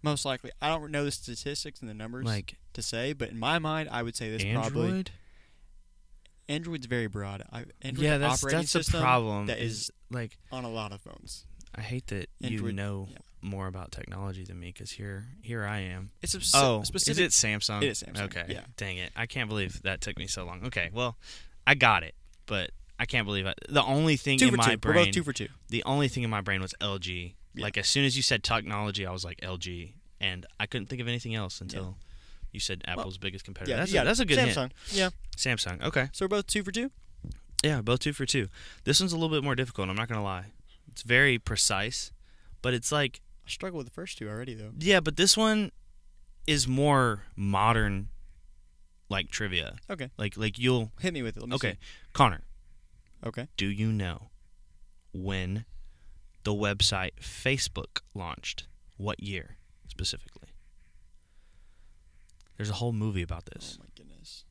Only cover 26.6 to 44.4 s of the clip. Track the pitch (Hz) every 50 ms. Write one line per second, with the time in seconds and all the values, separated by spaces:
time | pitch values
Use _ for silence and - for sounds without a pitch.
26.6 | 92 92 - - - 104 98 98 92 92 90 90 87 90 - - - - - 123
27.6 | 120 104 101 107 98 - - 139 139 135 120 131 131 - 131 113 - - 117 113
28.6 | - 78 107 104 104 104 98 98 98 90 90 92 92 87 90 - - 90 92 90
29.6 | 87 92 90 87 85 87 - - - - - - 95 98 92 90 87 - - -
30.6 | 214 - - 127 101 - 131 123 123 117 120 120 117 120 113 113 104 90 - -
31.6 | 98 95 - 95 95 92 92 - - - - - - - - - - - - 104
32.6 | - - 98 87 - - 87 90 - 95 95 95 - 98 92 95 - - 98 -
33.6 | 95 - 127 120 160 185 196 180 127 147 220 233 262 160 147 262 254 233 208 160
34.6 | 127 127 - - - - 202 196 190 185 180 - - - - - - 131 123 107
35.6 | - - 90 90 - 151 - 139 131 139 - - 190 190 202 208 196 - - 214
36.6 | 196 190 185 226 240 277 - - - - - - - - - - - - - -
37.6 | - 151 151 131 107 110 123 131 - 147 143 - 135 123 - 139 107 95 - -
38.6 | - - - - - 123 143 - 185 185 170 165 165 160 156 151 135 143 131 120
39.6 | 131 123 120 - 95 92 92 104 113 117 117 107 104 98 95 90 92 101 - -
40.6 | - - - - - - - - - 113 120 123 139 143 127 117 - - 113 101
41.6 | - - 107 95 101 113 131 - - - - - - - - - - - - -
42.6 | - 123 127 120 120 - 151 147 143 131 - - - - - - - - - -
43.6 | - 190 180 160 131 120 - - 170 185 - - 110 104 107 110